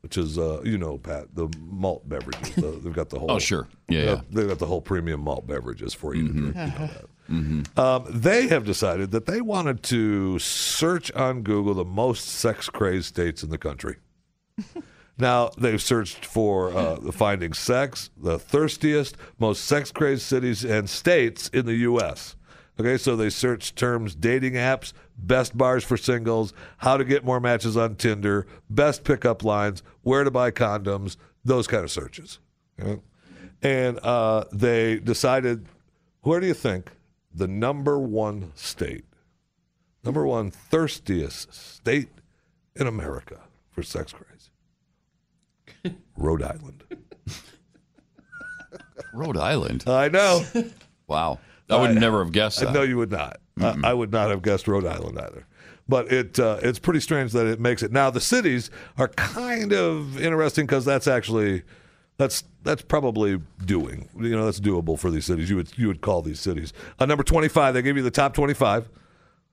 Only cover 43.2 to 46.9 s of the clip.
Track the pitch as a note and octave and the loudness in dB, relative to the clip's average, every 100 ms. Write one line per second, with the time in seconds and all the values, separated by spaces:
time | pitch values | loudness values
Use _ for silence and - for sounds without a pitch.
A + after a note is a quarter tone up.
43.2 | - - - _ _ - E2 E2 D#2 - | -12 -20 -20 _ _ -12 -8 -8 -8 -14
44.2 | - _ _ _ _ _ _ _ _ _ | -20 _ _ _ _ _ _ _ _ _
45.2 | _ _ _ _ _ - F3+ - _ - | _ _ _ _ _ -10 -10 -10 _ -4
46.2 | D2+ D#2+ C2+ - C2+ - _ | -2 0 -2 -8 -12 -20 _